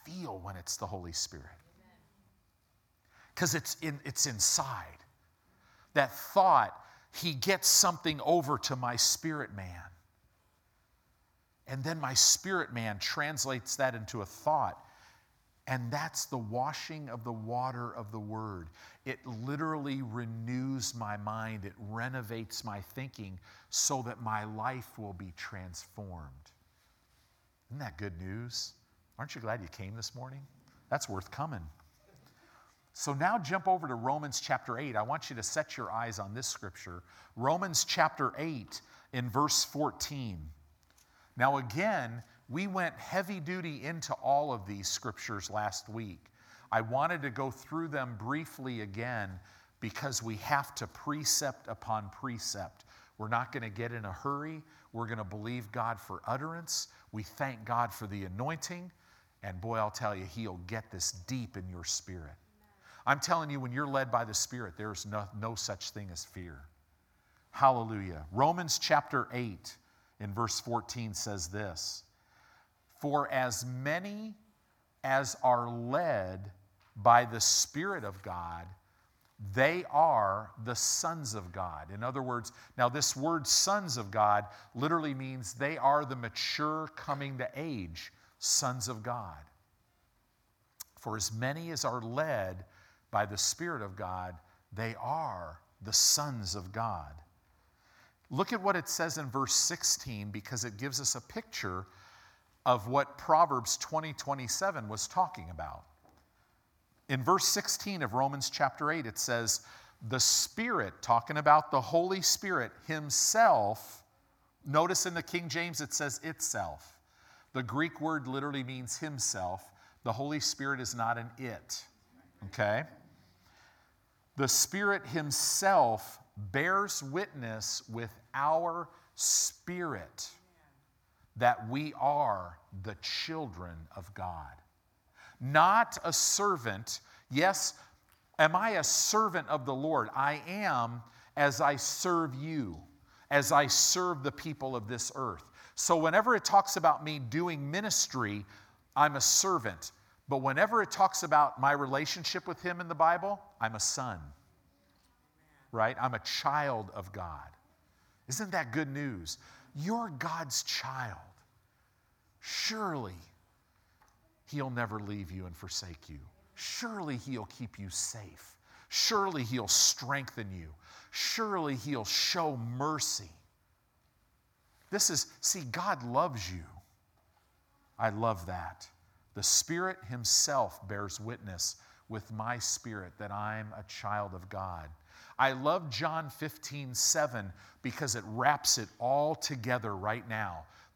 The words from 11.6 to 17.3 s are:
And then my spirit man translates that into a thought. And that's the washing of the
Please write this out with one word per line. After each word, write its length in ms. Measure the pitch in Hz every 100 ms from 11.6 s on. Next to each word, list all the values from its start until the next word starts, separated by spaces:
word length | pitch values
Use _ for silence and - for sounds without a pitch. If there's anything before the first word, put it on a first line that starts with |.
| -
And 180 | 135
then 160 | 135 165
my 140 | 135
spirit 580 | 127 - - 185 185 147
man 260 | 120 110 101
translates 800 | - - 147 147 135 127 - -
that 180 | 131
into 280 | 117 107 113
a 40 | 95
thought. 600 | - 151 156 104 - - - - - _ _ _ _ -
And 260 | 127 120
that's 340 | 143 165 - -
the 120 | 131
washing 680 | 107 120 139 143 - 156 139
of 140 | 117
the 100 | 117